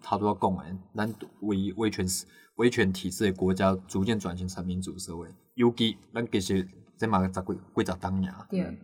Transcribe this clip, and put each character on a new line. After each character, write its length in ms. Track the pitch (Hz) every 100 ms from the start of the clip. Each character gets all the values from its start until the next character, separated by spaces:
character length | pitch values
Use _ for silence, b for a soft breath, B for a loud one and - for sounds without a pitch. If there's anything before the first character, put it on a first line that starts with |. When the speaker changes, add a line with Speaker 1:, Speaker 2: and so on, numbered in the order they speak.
Speaker 1:
头 160 | - 101
拄 160 | 104
仔 60 | 98
讲 160 | 104 90
的， 60 | 73 95 - 104
咱 180 | 110 104 - -
威-， 300 | 104 98 98 98
威 120 | 107
权， 160 | 104 92 - - b b -
威 140 | 123
权 220 | 120 95
体 180 | 92 90
制 160 | - 104
的 80 |
国 200 | 92 92
家 240 | 92 95 95 -
逐 160 | 98
渐 160 | 95 107
转 160 | 90 90
型 120 | 92
成 180 | 92 90
民 160 | 90
主 160 | 92 92
社 180 | - 82
会， 120 | 85 - _ -
尤 160 | 120 117
其 200 | 113 101 -
咱 120 | 113 117
其 100 | -
实 260 | 95 95 92 - - -
这 100 | 113
嘛 160 | 98
十 100 | 92
几， 200 | 92 92 90 - -
几 160 | 107
十 60 | 92
档 240 | 95 95
尔。 240 | 92 - -
Speaker 2:
对。 120 | 185
Speaker 3:
嗯。 160 | 85 -